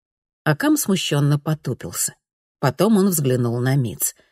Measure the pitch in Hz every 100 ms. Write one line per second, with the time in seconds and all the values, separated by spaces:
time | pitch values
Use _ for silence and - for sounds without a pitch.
0 | _ _ _ _ - 147 294 302 - 190
1 | - 147 143 147 160 156 - 120 85 -
2 | - - _ _ _ _ 139 - 196 214
3 | 196 165 135 127 120 117 123 139 117 -
4 | - - _